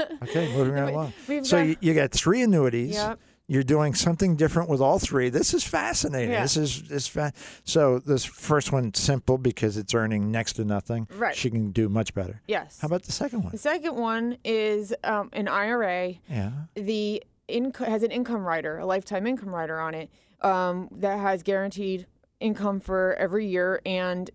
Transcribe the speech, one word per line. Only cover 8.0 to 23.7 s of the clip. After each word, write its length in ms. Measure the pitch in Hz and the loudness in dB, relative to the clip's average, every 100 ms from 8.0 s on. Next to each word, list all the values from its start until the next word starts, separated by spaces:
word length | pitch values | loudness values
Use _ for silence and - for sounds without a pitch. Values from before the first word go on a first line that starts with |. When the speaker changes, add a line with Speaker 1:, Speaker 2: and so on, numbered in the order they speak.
| 139 135 | 2 0
Speaker 1:
first 480 | - - - 151 - | 0 -8 2 2 2
one, 220 | 139 120 | 0 0
simple 420 | - - 135 - 131 | 0 0 0 2 2
because 400 | 127 107 110 104 | 2 0 -2 -2
it's 160 | 98 | -2
earning 380 | 120 110 107 104 | 0 2 0 0
next 240 | 113 113 | 0 -2
to 100 | - | -2
nothing. 420 | 107 101 - 117 113 | 0 -2 -2 -6 -6
Speaker 2:
Right. 220 | 196 220 - | -4 -2 0
Speaker 1:
She 140 | 127 | -2
can 200 | 113 107 | 0 0
do 200 | 95 110 | 0 2
much 240 | 104 104 | 2 -2
better. 260 | - 92 104 - | -4 -6 -8 -4
Speaker 2:
Yes. 300 | 202 - - | -4 -4 -8
Speaker 1:
How 60 | 151 | -4
about 160 | 180 | -4
the 100 | - | -4
second 300 | - 294 233 | -6 -4 -4
one? 100 | 98 | -4
Speaker 2:
The 60 | 214 | -2
second 380 | 294 330 320 247 | -2 -2 -4 -4
one 420 | 226 226 233 247 | -2 -2 -2 -4
is, 500 | - 220 214 214 202 226 | -2 0 0 -2 -2 -6
um, 240 | - 214 196 | -2 -2 -4
an 120 | - 196 | -4 -2
I 200 | 175 208 | -2 0
R 160 | 240 | 0
A. 360 | 208 180 180 180 - | 0 0 -4 -6 -6
Speaker 1:
Yeah. 220 | 127 98 135 156 | -4 -4 -6 -10
Speaker 2:
The 480 | - 202 214 208 214 - _ - | -8 -4 -2 -2 -4 -8 _ -6
inco-, 360 | 240 262 - 240 | -2 -2 -4 -2
has 160 | 220 | 0
an 80 | 226 | 0
income 320 | 240 240 233 | -2 -4 -2
rider, 340 | 180 165 156 160 | -2 -2 -4 -6
a 80 | 185 | -2
lifetime 400 | 190 190 196 214 | -2 -2 -4 -2
income 280 | 254 196 | -4 -6
rider 240 | 175 160 160 | -6 -4 -4
on 140 | 160 | -4
it, 160 | 160 156 _ _ _ | -6 -10 _ _ _
um, 480 | 196 185 180 180 185 | 0 2 0 -2 -6
that 260 | - 196 202 | -4 -4 0
has 240 | 196 190 | 0 0
guaranteed 640 | 165 196 196 190 196 190 180 _ _ _ | 0 -2 -2 -4 -4 -4 -8 _ _ _
income 400 | 220 214 202 196 | -4 0 -2 -2
for 340 | - 190 185 - | -2 0 2 2
every 280 | 185 202 214 | 0 0 0
year, 360 | 180 180 | 0 0